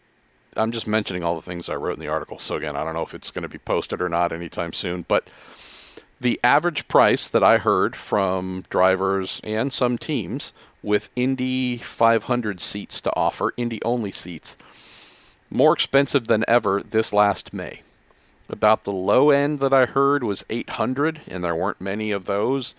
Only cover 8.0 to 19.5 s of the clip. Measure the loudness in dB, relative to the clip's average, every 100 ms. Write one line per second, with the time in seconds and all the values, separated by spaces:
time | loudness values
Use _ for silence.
8 | -2 0 2 0 -2 -6 -2 4 4 4
9 | 2 0 -2 -8 -4 -2 -2 0 0 -2
10 | -2 -4 -2 -6 -8 _ -20 _ 0 0
11 | 0 -2 0 0 -2 0 -2 -4 -8 2
12 | 4 4 2 -2 -2 -6 -6 -6 -6 -6
13 | -4 0 0 0 -4 -2 -4 -4 -4 -2
14 | -4 -6 -8 -10 -12 -16 -20 -20 -20 -20
15 | -20 -20 _ _ -8 2 4 4 2 2
16 | 4 0 2 2 4 2 4 -2 0 0
17 | 2 4 4 2 -6 -10 -10 -12 _ _
18 | _ _ _ _ -12 0 2 2 0 -2
19 | 2 4 6 4 2